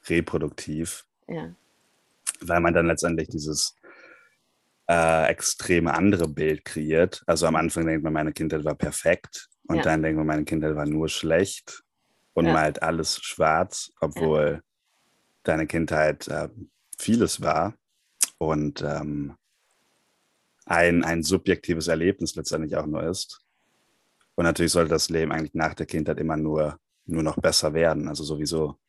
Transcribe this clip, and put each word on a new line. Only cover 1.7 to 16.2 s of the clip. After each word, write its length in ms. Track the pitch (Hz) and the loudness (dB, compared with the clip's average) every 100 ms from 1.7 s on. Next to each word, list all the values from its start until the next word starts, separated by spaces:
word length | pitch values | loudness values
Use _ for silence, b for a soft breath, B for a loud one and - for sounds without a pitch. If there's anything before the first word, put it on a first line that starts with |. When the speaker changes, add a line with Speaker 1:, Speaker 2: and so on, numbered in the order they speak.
| _ _ _ _ _ - - | _ _ _ _ _ -10 -10
Speaker 1:
Weil 180 | 82 85 | 0 2
man 120 | 85 | 4
dann 140 | 85 85 | 4 4
letztendlich 400 | 80 85 82 78 | 2 0 -2 -4
dieses, 460 | 80 73 76 - _ B B B B B B _ _ _ _ - | -6 -6 -4 -4 _ B B B B B B _ _ _ _ 0
äh, 400 | 85 82 80 80 | 2 4 4 2
extreme 640 | - - - - 87 82 | 0 -4 -4 2 2 4
andere 340 | 76 95 95 80 | 2 4 4 0
Bild 380 | 73 78 78 - | 0 -2 -2 -6
kreiert. 580 | - 76 78 92 - - | -6 0 2 2 0 -2
Also 220 | 82 82 | 2 2
am 80 | 78 | 2
Anfang 300 | 80 85 80 | 0 -2 -2
denkt 160 | 80 | -2
man, 100 | 80 | -2
meine 200 | 78 78 | -2 -2
Kindheit 300 | 76 80 78 76 | -4 -4 -2 -4
war 100 | 73 | -4
perfekt. 760 | 78 - 82 87 - - - _ - | -4 -2 0 0 -2 -20 -20 _ -4
Und 100 | 80 | 0
Speaker 2:
Ja. 80 | 78 | 2
Speaker 1:
dann 180 | 80 | 2
denkt 140 | 78 78 | 0 0
man, 100 | 78 | 0
meine 180 | 76 76 | -2 -2
Kindheit 300 | 80 78 76 | -2 -2 -2
war 100 | 76 | -2
nur 240 | 78 78 | 0 -2
schlecht 760 | - 82 82 98 - - - _ _ _ _ _ | -2 2 2 2 -4 -14 -20 _ _ _ _ _
und 120 | - 82 | 2 4
Speaker 2:
Ja. 60 | |
Speaker 1:
malt 320 | 80 78 73 | 4 2 0
alles 360 | 80 82 78 - | -2 -2 -4 -4
schwarz, 680 | - - 80 80 92 - - _ | -8 0 2 4 0 -4 -12 _
obwohl 600 | 78 73 80 76 76 76 | -6 -2 0 2 2 -2
Speaker 2:
Ja. 0 | _ _ _ _ _ _ _ _ | _ _ _ _ _ _ _ _
Speaker 1:
deine 240 | - 80 78 | -2 -2 -2
Kindheit, 600 | 85 80 76 76 71 | -2 0 2 2 0